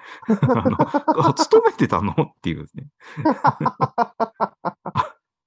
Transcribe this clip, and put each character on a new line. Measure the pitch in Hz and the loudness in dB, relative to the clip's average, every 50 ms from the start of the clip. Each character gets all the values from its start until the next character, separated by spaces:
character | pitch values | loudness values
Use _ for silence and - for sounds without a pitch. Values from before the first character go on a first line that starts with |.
| - - - - - | -20 -20 -20 -10 -4
<laughs> | - 220 208 | -2 0 2
あ | - 240 247 233 - 254 | 2 2 2 2 2 0
の、 | - - 294 - - 285 - - - - - - | 0 0 0 0 0 -2 0 0 2 2 2 2
あ、 | - | 2
勤 | - 311 - - 440 466 | 0 2 4 4 6 6
め | 440 - | 4 2
て | - 233 | 2 0
た | - 104 82 | 0 0 0
の？ | 104 98 - | -2 -2 0
っ | - 147 - - _ | -2 -2 -2 -6 _
て | - 85 | -6 -6
い | 78 73 | -6 -6
う | 73 - - | -8 -14 -16
ね。 | - 139 147 - _ - - - | -18 -18 -18 -20 _ -20 -16 -12
<laughs> | - - 311 | -4 -2 -2
あ、 | 262 - - 277 - - 247 247 - - 254 - - - 233 - - - - - - - 202 - - _ - 175 - _ _ 180 - - - - - _ _ _ _ _ _ | 0 0 0 0 0 0 -2 -4 -2 -2 -4 -4 -2 -4 -4 -4 -4 -6 -6 -6 -4 -6 -6 -6 -6 _ -10 -10 -10 _ _ -8 -6 -6 -6 -6 -10 _ _ _ _ _ _